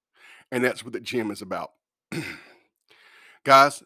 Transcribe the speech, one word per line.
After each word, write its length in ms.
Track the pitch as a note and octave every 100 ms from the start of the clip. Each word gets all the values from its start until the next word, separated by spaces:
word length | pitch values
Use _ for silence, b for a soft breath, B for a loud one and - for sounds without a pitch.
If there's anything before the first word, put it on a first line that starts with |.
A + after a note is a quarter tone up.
| _ b b b b
And 120 | B2+
that's 200 | B2 -
what 100 | A#2
the 60 | A2+
gym 320 | A#2 B2 G#2+
is 100 | G#2
about. 300 | F#2+ F2 D#2 _ _ _ _
<clears throat> 100 | E3 - B B B B _ _ b b b b b C#3
Guys, 380 | C3+ C#3+ -